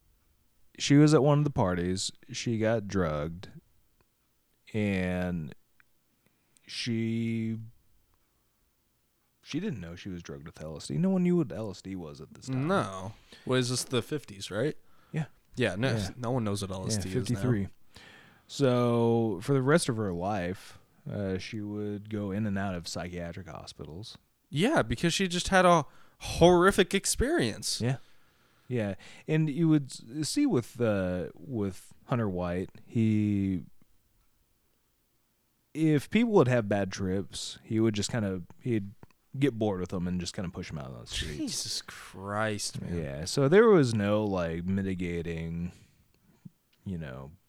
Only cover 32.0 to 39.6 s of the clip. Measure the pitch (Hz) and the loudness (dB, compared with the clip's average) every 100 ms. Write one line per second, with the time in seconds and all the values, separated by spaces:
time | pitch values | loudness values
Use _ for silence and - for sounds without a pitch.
32 | - 123 107 90 87 90 92 - - 117 | -4 -2 -2 -2 -2 -4 -6 -12 -4 0
33 | 110 107 104 101 98 92 - - - _ | 2 4 2 2 0 -2 -6 -20 -20 _
34 | _ _ _ _ _ _ _ _ _ _ | _ _ _ _ _ _ _ _ _ _
35 | _ _ _ _ _ _ _ 147 156 151 | _ _ _ _ _ _ _ 0 4 2
36 | - 214 240 202 123 123 104 104 95 - | 2 2 4 6 6 4 2 0 0 -2
37 | 95 95 87 - - - - 110 113 104 | -2 -2 -4 -10 -12 -12 -2 2 2 2
38 | 104 123 101 92 85 - 131 110 101 - | -2 -2 -2 -4 -8 -8 -2 -2 -4 -14
39 | - _ _ 131 143 113 | -20 _ _ 0 0 2